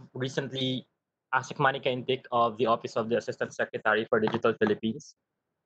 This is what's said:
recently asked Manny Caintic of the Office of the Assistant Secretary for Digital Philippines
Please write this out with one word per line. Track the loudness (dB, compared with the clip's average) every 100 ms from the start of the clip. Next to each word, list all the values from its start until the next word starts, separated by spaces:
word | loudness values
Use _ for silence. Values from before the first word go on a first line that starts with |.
| -14
recently | -6 -4 -4 -6 -4 -4 -4 -8 _ _ _ -2
asked | -2 -2 0
Manny | 2 2
Caintic | 0 -2 -2 -4 0
of | 2 2 2
the | 2
Office | 2 0 -4
of | 0
the | -2
Assistant | -2 -6 -6
Secretary | -4 -6 -2 0 2 2
for | 2
Digital | 2 2 0 2
Philippines | 2 2 -2 -6 -10 -20 _ _ _ _